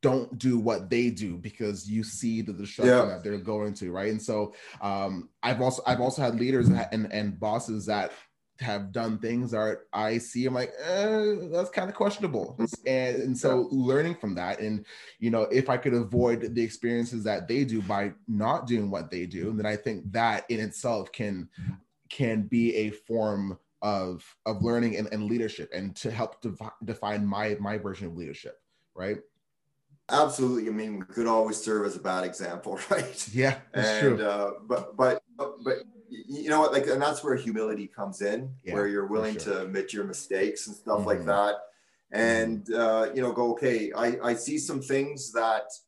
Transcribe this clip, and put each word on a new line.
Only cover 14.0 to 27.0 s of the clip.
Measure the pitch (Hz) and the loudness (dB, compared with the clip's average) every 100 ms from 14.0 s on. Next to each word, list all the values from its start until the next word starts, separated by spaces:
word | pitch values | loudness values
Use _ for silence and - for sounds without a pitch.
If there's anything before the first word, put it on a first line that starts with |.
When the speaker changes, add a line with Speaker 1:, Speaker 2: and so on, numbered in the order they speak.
| 160 | 2
Speaker 1:
from | 170 104 90 | 0 -4 -2
that, | 90 - | -2 -2
and, | 107 107 101 - - - | -2 -4 -6 -18 -20 -4
you | 113 | 0
know, | 113 | 2
if | 110 123 131 | 4 4 4
I | 123 | 2
could | 127 | 2
avoid | 120 110 120 120 117 110 | 2 2 2 4 2 0
the | 117 | 0
experiences | 113 - 120 120 117 120 | -2 -2 -2 0 -2 -2
that | 107 101 87 | -2 -2 0
they | 143 135 | 0 2
do | 113 | 0
by | 92 101 101 - - | 0 0 -2 -6 -4
not | 107 110 160 127 | 0 2 0 2
doing | 117 101 | 0 2
what | 98 80 | -2 -4
they | 90 87 | -6 -6
do, | 92 90 | -4 -4
then | 110 104 | -2 -2
I | 104 | -2
think | - 104 90 | -2 -6 -4
that | 104 117 104 - | 2 2 2 -2
in | 117 | -2
itself | 107 - 127 110 95 | -2 -4 -2 -2 -4
can, | - 107 95 82 - 87 - _ _ _ | -4 -4 -4 -8 -8 -8 -8 _ _ _
can | - 127 110 | -2 0 2
be | 104 120 117 | 2 4 4
a | 110 107 | 2 0
form | 104 _ 113 107 101 98 95 _ _ | -4 _ 0 0 0 -4 -6 _ _
of, | 104 101 92 90 - _ - | -2 0 -2 -6 -12 _ -6
of | 104 | 0
learning | 113 120 117 104 | 2 4 2 0
and, | 110 | -4
and | 107 | -2
leadership, | 104 120 110 - - | -2 0 -2 -4 -8
and | 87 98 90 | -6 -6 -6
to | 117 | -6
help | 110 107 - | -4 -4 -4
defi-, | 117 92 110 - | -8 -8 -12 -12
define | 107 107 | -10 -6